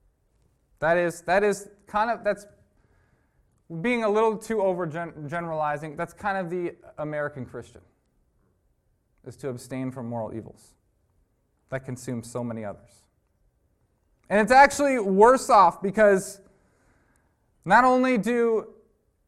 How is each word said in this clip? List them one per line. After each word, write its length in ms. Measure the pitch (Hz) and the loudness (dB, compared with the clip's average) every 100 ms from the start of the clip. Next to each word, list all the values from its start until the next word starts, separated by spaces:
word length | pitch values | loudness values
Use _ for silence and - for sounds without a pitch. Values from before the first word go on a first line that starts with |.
| _ _ _ _ _ _ _ _ | _ _ _ _ _ _ _ _
That 180 | 156 175 | 0 2
is, 260 | 175 170 | 0 -4
that 200 | - 190 | -2 0
is 260 | 208 196 - - _ | 2 -2 -8 -20 _
kind 240 | 208 233 | -4 -4
of, 120 | 220 | -4
that's 240 | 208 196 - _ _ _ _ _ _ _ _ _ _ _ - 165 | -4 -6 -8 _ _ _ _ _ _ _ _ _ _ _ -16 -8
being 240 | 226 240 | -4 -2
a 40 | 220 | 0
little 280 | 208 220 214 | 2 0 -2
too 200 | 214 220 | -4 -2
overgeneralizing. 1400 | 190 175 170 160 165 - 147 170 170 156 151 147 156 156 | -2 -2 -4 -8 -10 -12 -10 -8 -6 -4 -4 -4 -8 -10
That's 160 | 170 | -10
kind 240 | - 208 196 | -8 -6 -6
of 140 | 175 | -6
the 240 | 180 175 - - - | -6 -8 -10 -16 -12
American 480 | 151 151 147 143 120 | -8 -6 -6 -8 -14
Christian, 340 | 127 113 - _ _ _ _ _ _ _ _ _ _ _ _ _ _ - | -14 -18 -20 _ _ _ _ _ _ _ _ _ _ _ _ _ _ -20
is 80 | 113 | -14
to 120 | 143 | -10
abstain 420 | 120 - 131 131 | -10 -10 -10 -8
from 160 | 127 117 | -10 -10
moral 280 | 120 107 | -8 -8
evils 400 | 110 - - _ _ _ _ _ _ _ _ _ _ _ | -10 -14 -20 _ _ _ _ _ _ _ _ _ _ _
that 160 | 131 131 | -12 -10
consume 360 | 123 - 120 | -12 -10 -10
so 220 | 110 127 | -10 -10
many 200 | 120 113 | -8 -8
others. 400 | 104 - - _ _ _ _ _ _ _ _ _ _ _ _ _ - | -10 -14 -18 _ _ _ _ _ _ _ _ _ _ _ _ _ -2
And 100 | 202 | 0
it's 120 | 220 | 4
actually 460 | 262 277 - 285 262 | 8 6 4 0 0
worse 500 | 196 190 226 262 - | 2 6 6 6 4
off 320 | 226 175 170 | 6 6 4
because 600 | 196 220 208 196 196 - - _ _ _ _ _ _ _ _ _ _ _ | -4 2 4 4 0 -12 -20 _ _ _ _ _ _ _ _ _ _ _
not 200 | 160 214 | 2 4
only 340 | 254 254 254 247 | 6 4 2 0
do, 500 | 190 240 233 220 - - _ _ _ _ | 0 0 2 0 -4 -12 _ _ _ _